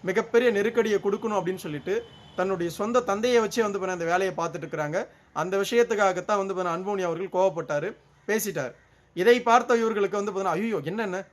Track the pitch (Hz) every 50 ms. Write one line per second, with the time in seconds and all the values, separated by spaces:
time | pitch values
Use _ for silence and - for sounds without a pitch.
0 | - 180 185 214 220 220 - 233 247 240 208 202 202 226 226 233 214 220 208 190
1 | - 202 196 214 - 226 214 196 175 170 185 185 - 170 151 147 - - 196 233
2 | 233 - - - - - - - 185 190 196 170 175 170 - - 202 214 233 247
3 | 233 - 196 208 220 254 247 233 220 202 - 240 226 208 196 196 185 185 185 175
4 | 170 165 170 185 190 185 156 - 165 170 156 170 143 156 - 151 151 147 156 190
5 | 240 - _ _ _ _ _ - 160 185 190 196 196 196 240 233 233 233 226 202
6 | 208 190 180 175 180 - 214 202 196 190 190 180 185 175 165 175 185 202 208 196
7 | 185 170 165 165 196 180 - 180 190 190 160 165 156 - 151 147 156 202 226 -
8 | _ _ _ _ _ - 208 220 214 208 170 156 135 117 - _ _ _ _ _
9 | _ _ _ 170 180 208 240 247 247 240 226 247 233 233 247 233 226 226 214 208
10 | 202 185 196 208 196 208 185 196 196 185 160 175 214 233 214 165 139 156 185 220
11 | 226 202 180 190 185 _